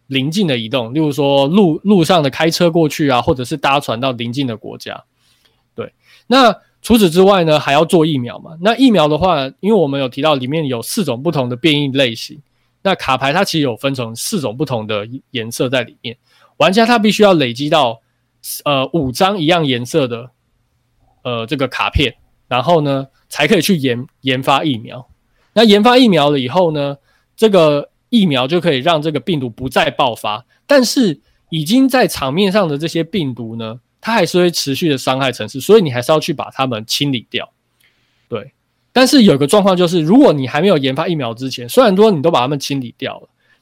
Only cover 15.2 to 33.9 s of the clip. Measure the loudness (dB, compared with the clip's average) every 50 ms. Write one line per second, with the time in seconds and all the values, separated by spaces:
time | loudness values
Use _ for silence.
15.2 | -18 _ -10 -8 -8 -8 -6 -4 -4 -2 -2 -2 -4 -4 -10 _ -16 -14 -14 -16
16.2 | _ _ _ _ _ _ _ _ 0 2 4 2 2 2 2 2 2 0 2 4
17.2 | 4 4 4 4 2 -2 -4 -6 -4 0 2 2 2 0 -2 -6 _ _ _ _
18.2 | _ _ _ _ _ -14 -14 -8 -4 -2 -2 -2 -2 -2 -2 -4 -4 -4 -2 0
19.2 | 0 0 0 0 0 0 2 2 2 0 -2 -2 -4 -2 -2 -2 -2 -2 -4 -8
20.2 | -12 -16 _ _ _ _ _ _ _ _ _ _ _ _ _ _ _ _ _ _
21.2 | _ -8 -6 -6 -6 -6 -4 -4 -4 -4 -4 -4 -4 -2 0 0 0 0 -2 _
22.2 | _ _ _ _ _ _ -4 -2 0 2 2 2 2 0 -2 -4 -6 -10 _ _
23.2 | _ _ -4 -4 0 2 2 2 2 0 0 0 0 -2 -2 -4 -6 -12 _ _
24.2 | -4 -4 -2 -2 0 0 0 0 0 -2 -4 -6 -8 -12 -16 -18 -18 _ _ _
25.2 | _ _ _ _ _ _ _ 2 4 6 6 6 6 4 6 6 6 4 4 4
26.2 | 2 2 0 0 -2 -2 0 0 0 0 0 -2 -4 -6 -6 -10 _ _ _ _
27.2 | _ _ _ 0 2 4 4 6 4 4 4 0 -2 -6 _ _ _ _ 0 2
28.2 | 2 2 2 0 0 0 -2 0 0 0 0 0 0 0 0 0 -2 -4 -6 -4
29.2 | -4 -4 -4 -4 -4 -8 -10 -10 -10 -4 -2 0 0 0 0 0 -2 -2 -2 -4
30.2 | -6 -8 -8 -8 -10 _ _ _ _ 0 2 2 2 2 2 0 0 0 0 -4
31.2 | _ _ _ _ _ _ -8 -6 -2 0 2 2 2 2 2 2 0 0 -2 -4
32.2 | -6 -4 -2 0 0 0 2 0 0 0 -2 -4 -6 -4 -4 -4 -4 -4 -4 -4
33.2 | -4 -4 -6 -8 -10 -12 -10 -10 -10 -10 -12 -14 -18 _